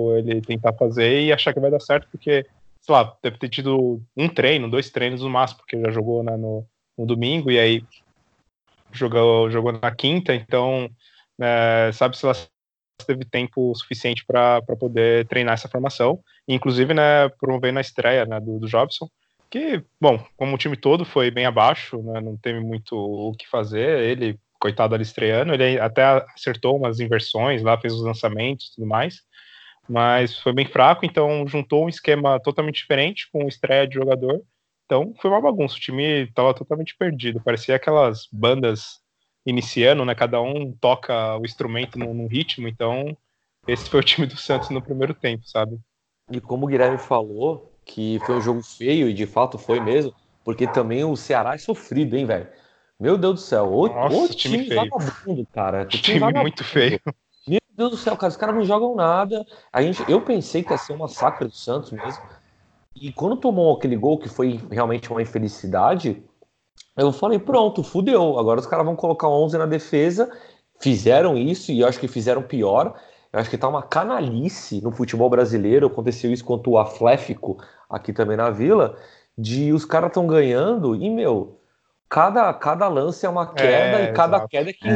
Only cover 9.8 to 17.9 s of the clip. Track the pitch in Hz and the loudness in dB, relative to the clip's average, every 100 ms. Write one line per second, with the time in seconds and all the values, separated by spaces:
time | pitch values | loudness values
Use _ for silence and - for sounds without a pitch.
9.8 | 120 117 135 175 180 123 113 127 127 131 | -4 -2 0 0 0 -2 0 0 0 -2
10.8 | 120 117 _ _ _ - 120 117 117 113 | -6 -12 _ _ _ -4 0 2 4 4
11.8 | 113 107 127 127 139 123 - _ _ _ | 2 2 0 0 -2 -2 -4 _ _ _
12.8 | _ - - 131 123 123 123 - 127 117 | _ -10 -6 -4 -4 -4 -4 -2 -2 -2
13.8 | - 117 123 117 - 123 120 120 113 117 | -8 -6 -4 -4 -2 2 4 4 0 -4
14.8 | 123 113 117 117 113 127 120 113 117 127 | -2 2 4 2 2 0 0 -2 -4 -6
15.8 | 135 - 120 180 - _ - 131 135 123 | -4 0 0 0 -6 _ -4 -2 0 2
16.8 | 131 156 151 147 139 - 135 131 127 131 | 2 4 4 6 4 0 -4 -2 -2 -2
17.8 | 127 | -4